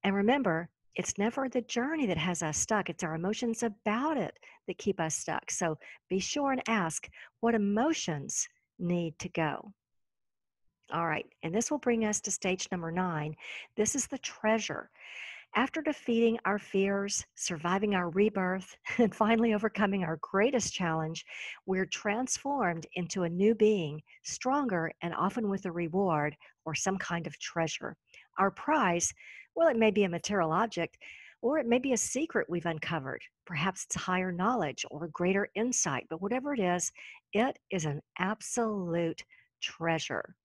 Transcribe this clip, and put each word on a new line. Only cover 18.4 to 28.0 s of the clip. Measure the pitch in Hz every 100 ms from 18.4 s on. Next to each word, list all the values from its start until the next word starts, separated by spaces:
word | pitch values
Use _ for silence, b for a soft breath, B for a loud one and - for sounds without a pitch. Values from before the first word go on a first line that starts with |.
| 185 185 - - -
<laughs> | -
and | 233
finally | - 214 226 233
overcoming | 208 214 208 202 196 170
our | 160
greatest | - 190 226 262 -
challenge, | - 175 160 156 160 - B B B -
we're | 185 190
transformed | - 214 214 254 - 277 285 190 165 156
into | - 175 196
a | 170
new | 175 208
being, | 220 214 208 156 151 - B
stronger | - - 254 277 262 180 160 -
and | 170
often | - 180 247 214
with | 196 190
a |
reward | 170 170 180 196 156 147 151 B _
or | -
some | 151 - 190
kind | - 170 147
of | 147
treasure. | - 170 165 - - 165